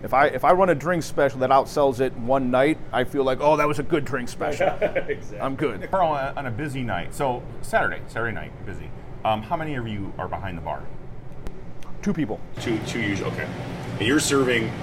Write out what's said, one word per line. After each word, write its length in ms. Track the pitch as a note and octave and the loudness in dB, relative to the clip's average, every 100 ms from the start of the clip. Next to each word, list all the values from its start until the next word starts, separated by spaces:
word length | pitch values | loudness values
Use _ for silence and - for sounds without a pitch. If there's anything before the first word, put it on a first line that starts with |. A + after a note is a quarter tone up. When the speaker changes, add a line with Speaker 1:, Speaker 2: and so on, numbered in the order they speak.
| - | 2
Speaker 1:
If 80 | |
I, 140 | C#3+ C#3+ | 4 6
if 160 | B2+ | 4
I 80 | C#3+ | 4
run 180 | F3+ F#3+ | 6 6
a 60 | D3+ | 4
drink 260 | D3+ F3 | 2 0
special 380 | - - C#3 C3 | 0 2 2 2
that 100 | B2+ | 6
outsells 520 | C3+ B2 - C#3+ A#2 | 6 6 4 2 4
it 120 | B2+ A#2 | 0 0
one 340 | A#2 C3+ B2+ | 0 2 4
night, 260 | B2+ C#3+ D#3+ - | 4 4 2 -2
I 140 | A#2 B2 | -2 0
feel 180 | C#3+ | 2
like, 160 | C3 C3 | 2 4
"Oh, 160 | D3 D3+ | 4 4
that 100 | D3 | 4
was 120 | D3+ | 2
a 40 | |
good 200 | C#3+ D#3+ | 2 0
drink 240 | C3 B2+ A#2+ | 0 -2 -4
special." 400 | - A#2+ D3 - | -4 -4 2 2
Speaker 2:
<laughs> 140 | - | 2
Exactly. 580 | G#3 F3 - C#3+ - G#2 | 0 0 -2 -6 -6 -6
Speaker 1:
I'm 160 | C3 C3+ | -4 -2
good. 340 | C#3+ G2 F2 | -2 -2 -2
Speaker 3:
Carl, 200 | F#3+ E3+ | 2 2
on 160 | D3 C3+ | 2 -2
a, 140 | C3+ | -4
on 60 | C3+ | -6
a 60 | |
busy 300 | A2 D3+ C3 | -4 -4 -4
night, 300 | A#2+ F2+ E2 - | -2 -2 -4 -2
so 260 | C#3+ B2 - - | -2 -2 -6 -8
Saturday, 400 | - A3 B2 D#2 - | 0 2 2 -2 -6
Saturday 260 | A#2 A#2 F2+ | -4 -4 -4
night, 160 | D2 - - | -8 -10 -10
busy. 240 | F2 D#2 - - - | -10 -10 -10 -12 -4
Um, 180 | A2 A2 | 0 0
how 140 | - E3+ | -2 -4
many 200 | D#3 C#3 | -2 -4
of 120 | A2+ | -4
you 240 | G#2 G2 - | -6 -6 -6
are 100 | F2+ | -6
behind 300 | E2+ F#2+ E2+ | -6 -6 -6
the 40 | |
bar? 220 | D#2 C#2+ - - - - - - - - - - - - | -6 -6 -6 -8 -8 -10 -8 -6 -6 -6 -8 -6 -4 -4
Speaker 1:
Two 120 | G3+ | -2
people. 260 | D#3+ C3+ G2+ - - | -2 -2 -4 -6 -6
Speaker 3:
Two, 180 | - A2 - | -2 -2 -2
two 140 | B2 | -4
usually, 320 | G2+ G2+ - | -2 -2 -4
okay. 160 | - - - - - - - | -4 -6 -6 -8 -8 -6 -2
And 20 | |
you're 180 | G#2 D3 | 4 4
serving 500 | D3+ C#3 B2+ A#2+ A2+ - | 4 4 4 2 0 -4